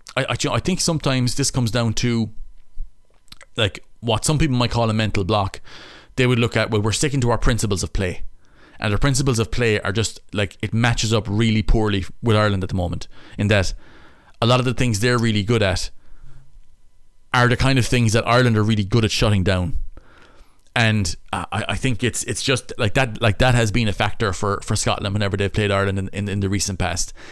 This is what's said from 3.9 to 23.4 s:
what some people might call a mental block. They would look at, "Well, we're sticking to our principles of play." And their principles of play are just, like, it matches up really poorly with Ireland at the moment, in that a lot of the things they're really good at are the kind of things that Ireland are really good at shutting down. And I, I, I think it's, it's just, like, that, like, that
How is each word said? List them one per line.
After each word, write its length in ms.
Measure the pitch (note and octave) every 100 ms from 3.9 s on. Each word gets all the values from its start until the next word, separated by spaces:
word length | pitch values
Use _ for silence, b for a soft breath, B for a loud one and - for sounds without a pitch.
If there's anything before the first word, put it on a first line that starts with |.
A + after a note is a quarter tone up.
| -
what 240 | A2+ G#2+
some 140 | - D3+
people 180 | D#3+ B2
might 140 | A#2
call 200 | A#2+ A#2
a 20 |
mental 320 | A2 G#2+ G#2
block. 360 | F2+ G#2+ G2 - B B B B B -
They 100 | B2+
would 120 | B2
look 180 | A#2 A2+
at, 140 | G#2+
"Well, 120 | A2
we're 100 | G#2+
sticking 300 | G2+ D#3 C#3
to 80 | A#2+
our 80 | A2
principles 440 | - A2+ G#2+ G2
of 120 | -
play." 280 | - F#2+ - - b b b b b
And 140 | G#2+
their 60 | G2+
principles 400 | C#3 C3 C#3 A#2
of 120 | G#2+
play 300 | - A#2+ G#2
are 120 | -
just, 280 | G2+ G#2+ - -
like, 240 | G#2 G2+ -
it 140 | G#2+
matches 380 | A2 A#2+ A#2 A2
up 140 | A2 G2+
really 360 | G2+ A2+ A2
poorly 420 | - A2+ G#2+ G2+ F2+ -
with 140 | A#2 G#2+
Ireland 260 | G#2+ G2
at 60 | F#2
the 60 |
moment, 340 | F#2 F2 - - B B -
in 100 | G2+
that 240 | G#2 F#2 - B B B B B -
a 40 | A#2
lot 140 | B2+
of 60 | B2+
the 80 |
things 260 | A2+ B2+ G#2
they're 180 | B2 B2
really 240 | A#2 G#2+
good 200 | G2 A#2+
at 280 | G2 E2+ - - b b b b b - - - - - - - -
are 160 | B2 B2
the 80 | B2
kind 220 | C3 C3
of 80 | A2
things 260 | B2 A#2
that 160 | A2 -
Ireland 300 | A#2+ B2 A2
are 40 |
really 220 | G#2+ A2
good 220 | G2 A#2+ A2
at 40 |
shutting 320 | - A#2 G#2
down. 360 | F#2 F#2 F2 - - - b b b b b b - -
And 380 | A2 A2 G2 - -
I, 140 | F#2+ -
I, 120 | G#2+ -
I 60 | G3+
think 280 | C3 A#2+
it's, 180 | A#2+ -
it's 180 | - A#2
just, 280 | - B2+ - -
like, 160 | A2+
that, 300 | C#3 C3 F#2+
like, 160 | A2+
that 160 | -